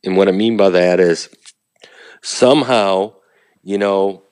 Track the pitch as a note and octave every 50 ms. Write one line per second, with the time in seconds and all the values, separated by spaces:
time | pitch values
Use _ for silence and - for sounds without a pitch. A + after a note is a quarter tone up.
0 | - G2 F#2 F#2+ G2 G2 F#2 G2 G#2+ A2+ A2+ G#2 G2+ G2 F2+ F2+ F2+ F2+ F2+ F2+
1 | F#2 F2 E2+ - - - _ _ _ - _ _ _ _ _ _ - _ _ -
2 | - - - _ _ - - - - B2 C#3 D3+ C3 B2 B2+ A2+ G2+ G2 F#2+ F#2+
3 | G2 A2 _ _ _ _ _ _ _ _ _ _ _ F#2 G2+ G2+ G2+ G2+ G2 G2
4 | G2 G2 G2 F2+ _ _